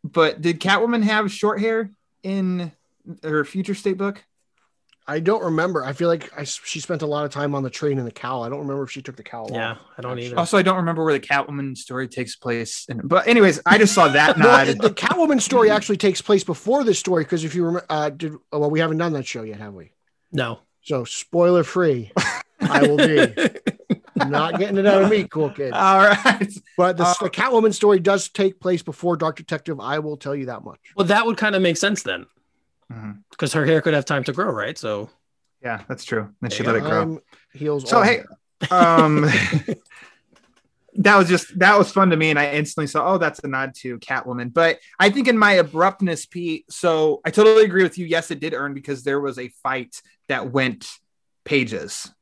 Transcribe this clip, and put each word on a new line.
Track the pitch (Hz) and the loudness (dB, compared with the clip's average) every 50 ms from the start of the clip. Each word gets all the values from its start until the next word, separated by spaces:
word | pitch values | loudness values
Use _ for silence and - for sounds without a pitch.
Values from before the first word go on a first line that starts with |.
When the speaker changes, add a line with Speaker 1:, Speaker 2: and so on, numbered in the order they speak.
| - | -16
Speaker 1:
but | 151 _ 170 160 151 - - | -4 _ 2 2 2 0 -2
did | 156 170 170 165 | -4 -4 -4 -2
Catwoman | - 190 196 202 226 233 240 233 208 | 0 0 0 2 2 0 0 0 0
have | 208 214 214 214 190 | 0 0 0 -2 -4
short | 202 - - 208 214 202 | -4 -2 -2 -2 -2 -2
hair | 208 226 226 220 226 196 _ _ _ _ _ _ - | -2 -2 -2 -4 -6 -8 _ _ _ _ _ _ -10
in | 190 196 196 190 185 180 180 175 160 _ _ _ _ _ _ _ - 170 _ | -6 -4 -4 -2 -4 -4 -6 -8 -10 _ _ _ _ _ _ _ -20 -20 _
her | - 156 151 151 143 | -8 -4 -4 -4 -4
Future | - - 190 185 196 196 | -4 -6 -8 -6 -6 -6
State | - - 202 190 185 | -4 -4 -4 -4 -2
book? | 196 202 202 - _ _ _ _ _ _ _ _ _ _ _ _ _ _ _ _ _ | -6 -6 -8 -10 _ _ _ _ _ _ _ _ _ _ _ _ _ _ _ _ _
Speaker 2:
I | - 147 156 | -8 -6 -2
don't | 160 180 220 214 185 | 0 0 0 0 -2
remember. | 170 160 156 170 185 175 151 127 | -2 -2 0 -2 -2 -2 -4 -4
I | 135 139 | -6 -6
feel | 131 170 170 | -2 0 0
like | 170 160 - - - | 0 -2 -4 -14 -14
I | 151 | -14
s-, | 143 131 - - - | -12 -10 -12 -12 -12
she | - - 160 | -12 -12 -12
spent | - - 175 151 160 | -8 -8 -6 -6 -4
a | |
lot | 147 147 147 151 | -4 -4 -4 -4
of | 143 | -6
time | - 143 143 143 143 | -6 -6 -4 -4 -4
on | 139 | -4
the | 135 127 | -6 -6
train | - - 156 147 139 135 | -8 -6 -4 -4 -2 -4
in | 123 | -6
the | 117 | -8
cowl. | - - - 123 131 123 117 | -10 -10 -8 -8 -6 -6 -6
I | 117 | -8
don't | 135 143 | -10 -10
remember | 147 139 139 139 | -8 -8 -8 -8
if | 135 127 | -8 -10
she | - 135 135 | -12 -16 -16
took | - 127 | -16 -18
the | - | -18
cowl | 107 - - 117 110 107 120 | -20 -16 -16 -14 -12 -10 -8
Speaker 3:
Yeah, | 117 113 113 117 | -8 -8 -8 -10
Speaker 2:
off, | - _ _ _ - | -12 _ _ _ -14
Speaker 3:
I | |
don't | 123 123 127 | -12 -10 -10
Speaker 2:
actually. | 123 120 | -10 -10
Speaker 3:
either. | 123 123 170 | -6 -4 -4
Speaker 1:
Also, | 170 - 214 | -2 0 0
I | 196 180 | 2 2
don't | 185 190 | 2 0
remember | 185 170 165 170 160 160 | 0 -2 -4 -2 -2 0
where | 156 147 | 0 0
the | 135 | -2
Catwoman | - - 143 139 139 - 143 143 139 135 127 | -2 -2 -2 -2 -2 -4 -8 -8 -8 -8 -10
story | - - - 127 127 131 | -12 -14 -10 -8 -8 -8
takes | 123 - 135 123 107 - | -8 -8 -10 -10 -10 -12
place. | _ - 127 117 117 113 - - - - - | _ -6 -6 -6 -4 -6 -8 -10 -14 -12 -12
In, | 127 113 - | -12 -10 -4
but | 139 165 185 - | 0 0 0 2
anyways, | 233 240 233 202 185 147 156 - | 4 6 6 6 6 4 2 4
I | 170 190 | 4 6
just | 214 220 202 - | 6 6 4 6
saw | 196 165 | 4 4
that | 147 135 143 151 160 - | 6 6 4 4 4 4
Speaker 2:
<laughs> | 160 | 6
Well, | - 233 - 139 135 | 6 6 6 6 4
Speaker 1:
nod. | - - 202 | 2 0 0
Speaker 2:
the | - - | 0 -2
Catwoman | 208 - - - - 359 330 302 285 247 | 0 0 -4 -2 0 0 2 2 2 0
story | - - 269 247 226 214 | 0 0 2 4 4 4
actually | 208 208 208 - 208 | 4 2 0 -2 -4
takes | - - 202 180 - - | 0 0 0 0 -2 0
place | - 214 196 - | 2 2 2 2
before | - 160 - - 208 254 294 269 | -2 -8 -6 -2 -2 0 0 2
this | 226 190 | 0 0
story, | - - 185 180 165 151 | 0 0 -2 0 0 0
'cause | - 180 165 156 | -2 -4 -6 -4
if | 160 165 | -6 -4
you | 180 175 | -2 -2
remember, | 165 170 180 - | -2 -4 -6 -6
uh, | - 156 151 151 151 | -4 -4 -2 -2 -4
did, | 143 156 165 156 151 - _ _ | -6 -8 -12 -12 -12 -14 _ _
oh, | - | -4
well, | 147 147 147 | -2 -2 0
we | 156 156 | 0 0
haven't | 165 160 160 | 0 0 -2
done | 160 170 170 156 | -2 -2 -2 -4
that | 139 117 | -6 -8
show | - - 120 110 | -8 -10 -12 -12
yet, | 110 107 101 | -12 -14 -14
have | 104 104 101 | -16 -16 -16
we? | 92 80 _ _ _ _ _ _ _ _ _ | -18 -20 _ _ _ _ _ _ _ _ _
Speaker 3:
No. | - 139 127 117 117 _ _ _ _ _ | -6 -6 -6 -6 -8 _ _ _ _ _
Speaker 2:
So | _ - 151 127 117 | _ -6 -6 -6 -6
spoiler | - - - - _ - 170 175 175 180 175 156 | -8 -12 -14 -12 _ 0 2 4 4 4 4 2
free, | - - 185 180 160 135 120 110 101 - 190 - - - - - _ _ _ | 0 -2 0 0 0 0 -2 -6 -4 -4 -2 -2 -2 -4 -8 -12 _ _ _
I | - - - - | -2 0 2 4
will | 277 - - | 4 4 4
be | - 294 - 156 - 302 - 113 - 339 240 - - _ - - | 4 4 4 6 4 4 2 2 -2 -2 -2 -4 -4 _ -8 -8
Speaker 3:
<laughs> | _ - _ 185 - _ - _ | _ -6 _ -6 -6 _ -10 _
Speaker 2:
not | - 143 139 143 147 156 165 170 | -4 -2 0 0 -2 -2 -2 -2
getting | 185 196 208 202 | -4 -2 -2 0
it | 196 196 | 2 4
out | 208 196 190 190 | 4 4 6 4
of | 202 | 4
me, | 214 208 180 | 2 0 0
cool | - - 156 151 139 | -4 -4 -4 -4 -4
kid. | - - 139 127 117 | -4 -6 -8 -6 -2
Speaker 1:
All | - 190 190 190 190 | 2 4 4 6 8
right. | 196 208 202 - - 262 202 - 196 202 - - _ _ _ | 6 6 6 4 4 2 2 2 -4 -6 -6 -18 _ _ _
Speaker 2:
But | - 175 185 180 | 2 2 2 2
the, | 165 175 | 2 2
Speaker 1:
Uh, | 175 180 - | 0 0 0
Speaker 2:
the | 208 175 | -4 -6
Catwoman | - - 214 262 254 226 220 220 202 | -2 -2 -2 2 2 2 2 2 2
story | - 208 208 202 190 | 4 4 4 4 4
does | 165 196 196 196 - - | 2 0 0 0 -2 -6
take | _ - 196 190 190 _ | _ -2 -2 -2 -2 _
place | - 185 185 165 | -4 -2 -2 -2
before | - - 143 - - 175 175 | -4 -10 -12 -4 -2 -2 -2
Dark | 151 160 160 - | 0 -2 -4 -4
Detective. | - 160 - 165 151 _ - 156 135 | -6 -10 -8 -8 -8 _ -10 -10 -8
I | 104 123 143 156 | -6 -6 -6 -4
will | 151 151 151 | -6 -8 -12
tell | 139 - 143 143 | -10 -8 -8 -8
you | 143 131 | -8 -8
that | 123 120 104 - | -10 -12 -14 -14
much. | - - _ _ _ _ | -18 -20 _ _ _ _
Speaker 3:
Well, | 196 190 | -2 0
that | 170 202 214 233 | 2 2 2 2
would | 233 220 | 0 -2
kinda | - 220 214 202 190 | -2 -2 0 0 2
make | 190 175 165 | 2 0 0
sense | - - 202 208 - | 0 -2 -2 -2 -2
then. | - - 92 87 - _ _ _ _ _ _ _ _ _ _ _ _ _ 120 | -4 -8 -8 -8 -10 _ _ _ _ _ _ _ _ _ _ _ _ _ -18
Speaker 1:
Mm-hmm. | 113 110 104 104 - _ _ - | -14 -14 -14 -16 -16 _ _ -8
Speaker 3:
'Cause | - - - - | -6 -6 -2 -2
her | 160 147 | 0 2
hair | 147 160 156 | 2 2 2
could | - 170 151 | 2 0 0
have | 147 135 | 0 -2
time | - 151 139 120 | -2 -4 -4 -4
to | - | -6
grow, | 127 151 202 214 | -6 -4 -4 -4
right? | 127 107 104 120 156 | -4 -6 -8 -8 -10
So | - - 110 107 101 110 - _ _ _ _ _ _ _ _ _ _ 131 | -10 -8 -8 -8 -8 -8 -12 _ _ _ _ _ _ _ _ _ _ -10
Speaker 1:
yeah, | 123 113 101 - | -10 -10 -10 -10
that's | - 131 - - | -12 -14 -12 -8
true. | - 123 110 104 101 _ _ | -6 -6 -6 -6 -8 _ _
Then | 123 120 | -10 -8
she | - - | -6 -4
Speaker 3:
There | 123 117 113 | -2 0 0
Speaker 1:
let | 110 98 | 0 0
Speaker 3:
you | |
Speaker 1:
it | - | 0
Speaker 3:
go. | |
Speaker 1:
grow. | - - | -2 -2
Speaker 2:
I'm | - 165 160 - _ _ _ _ _ _ | -2 -2 -6 -10 _ _ _ _ _ _
heels | _ 135 147 151 147 143 127 | _ -8 -4 -4 -4 -4 -2
Speaker 1:
So, | - 226 | 2 2
Speaker 2:
all | 240 196 | 4 4
Speaker 1:
hey, | 220 240 - - - - _ _ _ _ _ | 4 2 0 -4 -14 -20 _ _ _ _ _
Speaker 2:
the | - - 180 | -4 0 4
Speaker 1:
um, | 180 175 170 165 165 160 156 151 151 147 | 4 6 6 6 6 4 4 4 2 2
Speaker 2:
<laughs> | 151 131 135 - - - 151 - - 202 - _ _ - - - - _ _ _ _ _ _ _ _ _ _ _ _ _ _ _ _ _ | 2 2 0 0 0 -2 -2 -2 -4 -8 -10 _ _ -20 -20 -20 -20 _ _ _ _ _ _ _ _ _ _ _ _ _ _ _ _ _
Speaker 1:
that | - - 202 208 | 2 4 6 8
was | 196 180 | 8 6
just, | 165 185 170 - - - 185 | 6 2 0 0 -6 0 4
that | 180 196 214 | 6 6 6
was | 220 196 - | 6 4 4
fun | - 196 190 185 | 4 2 4 4
to | 170 | 4
me, | 156 160 160 | 2 2 2
and | 151 147 | 2 2
I | 147 143 143 | 0 0 0
instantly | 147 151 147 - - 151 | -2 -4 -4 -4 -6 -6
saw, | 143 - 156 127 170 190 | -2 -2 0 0 2 0
"Oh, | |
that's | 185 170 151 151 - | 0 0 -2 -4 -6
a | - | -10
nod | 139 135 131 135 131 127 - | -8 -6 -6 -6 -8 -10 -12
to | - 127 120 113 | -12 -12 -12 -12
Catwoman." | - - 131 127 - 127 123 123 120 123 120 | -8 -6 -6 -6 -6 -6 -8 -8 -8 -4 0
But | 165 165 165 165 - _ _ _ - | 2 2 2 0 -2 _ _ _ 2
I | - - | 2 2
think | 202 277 240 | 4 2 2
in | 254 240 | 2 4
my | 220 214 208 196 | 4 4 4 4
abruptness, | 180 165 147 151 160 175 196 190 _ 196 180 165 - - | 4 2 0 0 0 0 0 0 _ -4 -4 -4 -6 -8
Pete, | _ - 180 175 170 160 - _ _ | _ -12 -10 -8 -8 -8 -8 _ _
so | - - - 170 165 156 156 156 143 - - | -12 -4 -2 0 2 2 2 0 0 -2 -4
I | - | -2
totally | - 208 214 220 220 220 220 | 2 6 6 8 8 8 6
agree | 208 175 190 185 | 6 4 2 2
with | 165 - | 2 0
you. | 185 175 | -6 -6
Yes, | 160 165 165 165 - | -2 -2 -4 -2 -6
it | 170 143 | -10 -8
did | 143 160 151 | -6 -8 -6
earn | 123 139 143 139 | -6 -6 -8 -10
because | 139 135 143 139 123 123 | -12 -10 -10 -10 -6 -4
there | 143 139 143 | -4 -4 -2
was | 143 139 123 | -4 -6 -8
a | 127 127 123 _ _ | -8 -14 -14 _ _
fight | _ 135 131 131 123 _ - - _ _ _ _ _ - | _ -6 -6 -6 -8 _ -18 -20 _ _ _ _ _ -6
that | 135 131 - 131 | -6 -6 -6 -4
went | 117 135 131 127 110 - - - - _ _ _ _ _ _ _ _ _ _ | -2 0 0 -2 -4 -8 -16 -20 -20 _ _ _ _ _ _ _ _ _ _
pages | - 147 139 123 113 107 87 76 - - - - - _ _ | -2 -2 -2 -2 -2 -6 -10 -10 -12 -12 -14 -14 -16 _ _